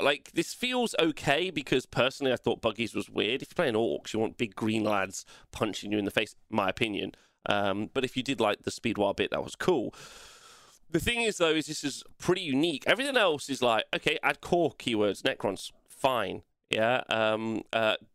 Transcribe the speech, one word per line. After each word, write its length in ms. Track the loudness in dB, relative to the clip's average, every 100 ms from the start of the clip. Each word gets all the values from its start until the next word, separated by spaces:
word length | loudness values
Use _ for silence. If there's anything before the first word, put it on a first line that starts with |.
Like, 300 | 2 0 -4
this 200 | -4 -4
feels 400 | -4 -2 0 0 2
okay 500 | 2 2 2 2 0
because 360 | -4 0 0 0
personally 460 | 2 2 2 0
I 40 | 2
thought 260 | 0 0
buggies 320 | 0 0 -4
was 160 | -4 -4
weird. 320 | -2 0 0
If 60 | -4
you're 140 | -2
playing 100 | 0
orcs, 380 | 2 2 -2 -4
you 80 | -2
want 180 | -2 -2
big 160 | -6
green 300 | -2 -2 0
lads 420 | 2 0 -2 -6 -16 -20 -12
punching 400 | -4 -4 -4 -2
you 80 | -2
in 60 |
the 80 | 0
face, 240 | 0 -2 -6 -4
my 180 | 0 0
opinion. 440 | 0 -2 -2 -6 -10 _ _ -2
Um, 440 | 0 2 0 -2
but 120 | -4
if 120 | -4 -4
you 60 |
did 160 | -4 0
like 240 | 0 0
the 80 | -4
Speedwire 460 | -4 -4 0 0 2
bit, 160 | -2
that 100 | -2
was 140 | -6 -4
cool. 360 | 0 0 0 -8 -20 -20 -20 -20 -20 -20 -20 -20 -4
The 100 | -2
thing 220 | 0 0
is, 160 | 0 2
though, 160 | 2
is 120 | 2 -2
this 160 | -6
is 220 | -6 -8 -14 -8
pretty 240 | -2 0
unique. 420 | 0 0 0 0 0
Everything 300 | 0 2 2
else 320 | 2 2 -4
is 120 | 0
like, 220 | 2 2 0 -2
okay, 200 | -2 0
add 180 | 0 -2
core 340 | 0 2 2 -2
keywords, 440 | -2 2 2 0
Necrons, 500 | -2 -2 -4 -4 -10 -16 _
fine. 540 | -2 0 0 -2 -6 -12 _ -4
Yeah, 320 | 0 2 2 0
um, 540 | 0 2 0 -2 -4 -2
uh, 240 | 0 0 0 -6